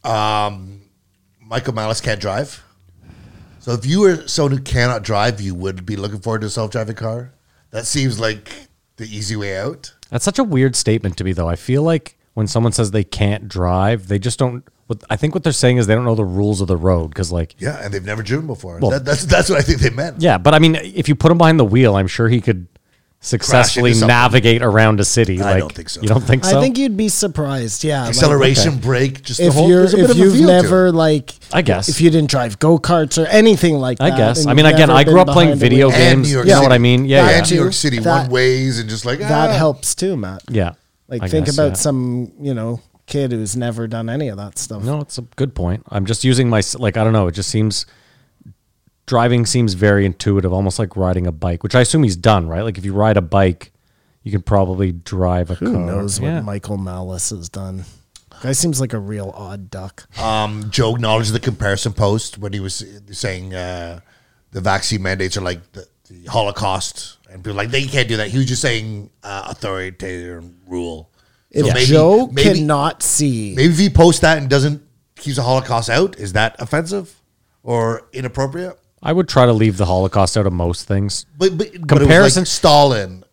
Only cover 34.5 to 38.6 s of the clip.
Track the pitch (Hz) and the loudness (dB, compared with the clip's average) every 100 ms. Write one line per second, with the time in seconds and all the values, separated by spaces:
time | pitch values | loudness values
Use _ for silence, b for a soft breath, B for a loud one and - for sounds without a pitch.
34.5 | 131 156 156 151 131 147 175 185 180 170 | 6 6 6 6 6 6 6 6 4 4
35.5 | 143 135 131 135 123 127 135 147 135 180 | 4 4 6 6 6 4 4 2 2 4
36.5 | 175 139 123 120 123 135 135 127 165 165 | 6 6 6 6 4 4 4 6 4 2
37.5 | - 170 190 151 120 110 135 131 127 127 | 0 0 0 -2 -2 0 0 0 2 2
38.5 | 131 | 2